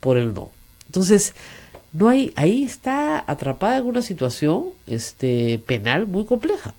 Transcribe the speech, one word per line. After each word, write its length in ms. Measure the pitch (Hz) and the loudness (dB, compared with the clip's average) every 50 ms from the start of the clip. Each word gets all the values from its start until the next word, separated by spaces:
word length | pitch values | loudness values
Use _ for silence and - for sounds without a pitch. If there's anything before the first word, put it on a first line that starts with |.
por 160 | - 131 127 123 | 2 2 2 2
el 160 | 120 117 104 | 2 0 -4
no. 180 | - - - _ - - _ - _ - - | -6 -10 -12 _ -20 -20 _ -20 _ -20 -4
Entonces, 460 | - 185 190 175 214 202 202 - - - - - - - - - - - - _ - | 0 0 4 6 6 4 4 0 -6 -12 -20 -20 -20 -20 -20 -20 -20 -20 -20 _ -2
no 160 | 156 196 226 | 2 4 4
hay, 240 | 247 269 269 - - | 6 4 2 0 0
ahí 280 | - 143 165 214 254 285 | 2 2 4 4 2 0
está 600 | 247 - - _ 262 262 277 294 302 311 302 - | -2 -6 -8 _ -4 -2 -2 0 -2 -2 -4 -4
atrapada 520 | - 147 143 - 135 131 - 185 208 247 269 | -6 -6 -4 -4 -6 -4 -2 0 0 0 0
en 80 | 247 | -2
una 160 | 240 240 247 | -2 -2 -2
situación, 640 | 240 - 196 156 131 123 123 - - 147 160 233 330 370 359 _ _ | -2 -4 -4 -4 -4 -4 -2 0 0 0 0 0 -2 -6 -10 _ _
este, 760 | - - 113 110 - - _ - 131 123 120 117 117 117 110 113 | -6 -6 -6 -6 -8 -10 _ -2 0 2 2 2 0 0 -2 -2
penal 400 | - 131 113 101 117 127 160 220 | -4 -4 -2 0 0 0 0 0
muy 200 | 214 180 190 214 | -2 -2 -4 0
compleja 480 | 214 247 240 - 320 415 - - - - | 0 -2 0 0 -2 -4 -4 -6 -12 -16